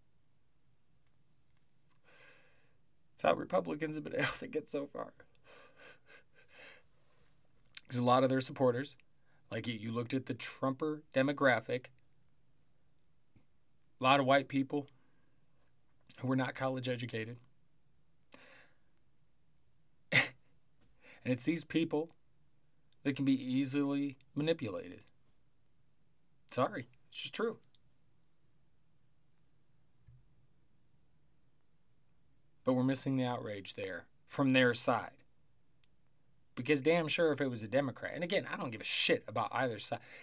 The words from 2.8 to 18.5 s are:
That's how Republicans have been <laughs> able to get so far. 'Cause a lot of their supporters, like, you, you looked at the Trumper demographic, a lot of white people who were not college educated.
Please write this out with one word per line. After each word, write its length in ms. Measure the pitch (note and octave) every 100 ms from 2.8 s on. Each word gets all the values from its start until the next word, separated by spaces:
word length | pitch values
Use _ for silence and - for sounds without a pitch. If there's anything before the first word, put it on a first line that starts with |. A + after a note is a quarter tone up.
| - - -
That's 100 | -
how 120 | D#3
Republicans 600 | - - F#3 E3+ D3+ D#3
have 100 | D#3
been 120 | D3+ -
<laughs> 20 |
able 100 | - -
to 60 | -
get 220 | D#3 D3
so 180 | C#3+ C#3+
far. 260 | - - - - - - - - - - - - - - - - - - - - - - - - - - - - - -
'Cause 100 | B2
a 40 |
lot 180 | B2 B2+
of 60 | C3
their 100 | C3
supporters, 560 | B2+ C#3+ B2+ A#2+ D3 - - - - - -
like, 160 | A2 A2+
you, 80 |
you 160 | A2+ A2
looked 240 | A#2 A#2+
at 120 | C3 C3
the 80 |
Trumper 680 | B2 - - C3+ C3 D#3 D3+ -
demographic, 760 | C3+ C3+ C#3+ C#3 A#2 - B2 - - - - - - - - - - - - - - - - - - - - - -
a 40 |
lot 160 | B2+ C#3
of 60 | C3
white 200 | C#3 C3+
people 400 | C#3 C3+ D3 C3+ - - - - - - - - - - - - -
who 80 | B2+
were 80 | C3
not 180 | C3
college 340 | C3+ C3+ C3 B2+
educated. 480 | A#2+ A#2 A2 A2 A#2+ - - - - - - - - - - -